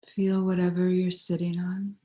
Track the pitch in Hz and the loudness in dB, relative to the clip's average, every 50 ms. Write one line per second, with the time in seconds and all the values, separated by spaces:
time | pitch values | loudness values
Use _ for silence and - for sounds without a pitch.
0 | - - - - 196 190 190 190 190 185 185 180 180 180 175 175 180 180 185 185 | -20 -16 -4 -2 0 2 2 2 2 2 2 2 2 2 2 2 2 2 4 2
1 | 185 180 180 - - - 180 165 175 175 170 175 180 180 185 190 196 202 202 - | 2 0 0 -2 -2 -2 -2 -2 -2 -2 -2 -2 -4 -4 -4 -4 -6 -6 -8 -10